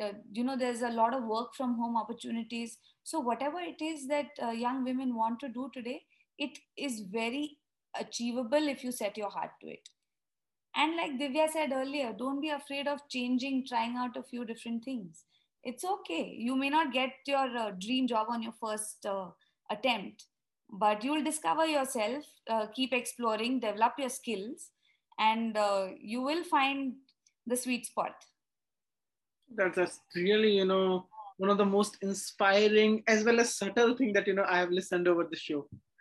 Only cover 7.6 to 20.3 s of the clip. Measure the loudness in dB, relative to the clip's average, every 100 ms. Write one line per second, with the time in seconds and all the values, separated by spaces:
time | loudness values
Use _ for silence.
7.6 | _ _ _ -10 -8 -6 -4 -4 0 2
8.6 | 2 -2 -6 -4 -6 -4 -6 -6 -8 -10
9.6 | -16 -16 -18 _ _ _ _ _ _ _
10.6 | _ -2 0 0 -4 -4 -2 2 0 0
11.6 | -2 -2 -2 -4 -4 -4 -4 -4 -4 -4
12.6 | -6 -6 -4 -4 -6 -4 0 0 0 -2
13.6 | -2 -2 -2 -2 -4 -6 -10 -10 -8 -8
14.6 | -6 -6 -6 -8 -10 -16 _ _ _ _
15.6 | -12 -8 -4 -4 -4 -6 -6 -4 -2 0
16.6 | 2 2 2 0 -2 -4 -2 0 0 -2
17.6 | -4 -4 -2 0 2 2 0 -2 -6 -8
18.6 | -6 -4 -6 -8 -4 -4 -6 -12 _ _
19.6 | -8 -2 0 0 -2 -14 -20